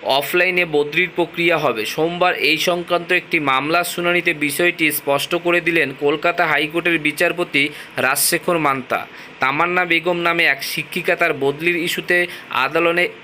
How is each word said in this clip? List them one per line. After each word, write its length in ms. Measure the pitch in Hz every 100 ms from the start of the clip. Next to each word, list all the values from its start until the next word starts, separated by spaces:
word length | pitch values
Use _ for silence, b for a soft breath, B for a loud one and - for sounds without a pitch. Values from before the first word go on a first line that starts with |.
| - 135
অফলাইনে 500 | 135 180 180 180 180
বদলির 360 | 147 147 156 180 175
প্রক্রিয়া 420 | 170 - 170 165
হবে। 260 | 147 113 107
সোমবার 480 | - 160 175 185 -
এই 180 | 135 156
সংক্রান্ত 500 | 170 175 175 175 170
একটি 240 | 180 165 170
মামলার 500 | 143 131 143 170 175
শুনানিতে 400 | - 175 175 170 160
বিষয়টি 460 | 147 139 175 170 156
স্পষ্ট 400 | 147 - 139 - 175
করে 240 | 170 175
দিলেন 260 | 165 170 139 135
কলকাতা 440 | 143 151 170 170 165
হাইকোর্টের 520 | 147 156 165 170 165
বিচারপতি 640 | 151 147 175 170 175 143 143 B B -
রাজশেখর 600 | 127 143 - 165 - 170
মান্তা। 400 | 151 135 120 101 - B B -
তামান্না 440 | 131 143 170 180 180
বেগম 320 | 165 165 175
নামে 240 | 170 170 165
এক 140 | 135 -
শিক্ষিকা 480 | - 151 - 170 175
তার 180 | 170 147
বদলির 400 | 139 147 170 175
ইস্যুতে 380 | 170 - 165 180 175 B B -
আদালতে 480 | 135 156 170 170 175 -